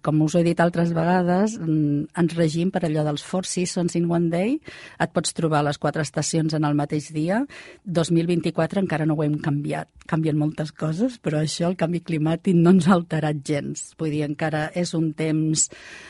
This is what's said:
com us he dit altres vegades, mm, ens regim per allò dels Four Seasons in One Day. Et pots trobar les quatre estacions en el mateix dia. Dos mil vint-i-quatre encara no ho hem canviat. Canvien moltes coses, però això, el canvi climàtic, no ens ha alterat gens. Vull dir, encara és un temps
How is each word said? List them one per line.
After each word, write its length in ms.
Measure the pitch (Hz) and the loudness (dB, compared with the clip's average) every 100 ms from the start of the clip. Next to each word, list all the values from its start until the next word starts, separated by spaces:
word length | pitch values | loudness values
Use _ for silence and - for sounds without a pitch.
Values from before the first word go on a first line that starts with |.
com 160 | - 151 | 0 2
us 160 | 156 175 | 2 2
he 80 | |
dit 160 | 170 170 | 2 4
altres 320 | 170 170 170 | 2 2 0
vegades, 640 | 165 170 185 175 180 214 220 | 2 2 2 2 2 0 -2
mm, 560 | 160 156 147 143 151 | 0 2 2 0 -2
ens 240 | - 170 165 | 0 0 2
regim 340 | 165 160 185 | 0 2 -2
per 140 | 185 | 0
allò 220 | 165 156 151 | -2 0 -2
dels 160 | 147 | -2
Four 240 | - 185 185 | -4 -6 -4
Seasons 480 | - 180 185 175 170 | -4 -2 -2 -2 0
in 80 | |
One 240 | 170 170 170 | 0 2 2
Day. 320 | 170 208 311 - - - - | 0 0 -2 -6 -20 -14 -4
Et 160 | 170 180 | -2 -2
pots 160 | - | -4
trobar 320 | - 165 151 | -2 0 2
les 140 | 147 143 | 0 0
quatre 240 | 151 160 | -2 -2
estacions 500 | 147 - 147 165 156 | -4 -4 -2 0 0
en 160 | 156 151 | 0 0
el 80 | 147 | 0
mateix 320 | 147 151 143 | 0 -4 -6
dia. 300 | 156 165 214 277 - - - | -4 -2 -2 -2 -8 -20 -16
Dos 280 | 202 170 156 | -4 -2 2
mil 160 | 165 170 | 2 2
vint-i-quatre 560 | 175 170 165 160 202 | 0 0 -2 -2 0
encara 220 | 185 156 156 | -2 0 0
no 100 | 151 | 0
ho 80 | |
hem 160 | 147 151 | 0 0
canviat. 480 | 156 143 147 151 160 - | -2 -2 -2 -6 -8 -14
Canvien 320 | - 160 160 151 | -4 -2 0 0
moltes 400 | 151 151 156 - | 0 -2 -8 -4
coses, 400 | 156 160 254 240 | -4 -2 -2 -2
però 240 | 170 151 | -4 -2
això, 300 | 156 - 170 | -2 -2 -2
el 100 | 185 | 0
canvi 240 | 165 170 | -2 -2
climàtic, 500 | - 160 156 165 202 | -4 -2 0 0 4
no 220 | 170 170 190 | 6 8 6
ens 100 | 160 | 6
ha 60 | |
alterat 480 | 180 170 156 151 151 | 4 2 -2 -2 -4
gens. 520 | 139 147 139 147 - - | -4 -4 -4 -10 -12 -6
Vull 160 | 160 | -4
dir, 140 | 147 147 | -2 -4
encara 420 | 147 160 151 156 | -2 -2 -2 -4
és 200 | 175 170 165 | -4 -2 0
un 140 | 160 151 | -2 -2
temps 540 | 156 156 156 156 - - - - | 0 0 0 0 -2 -6 -20 -20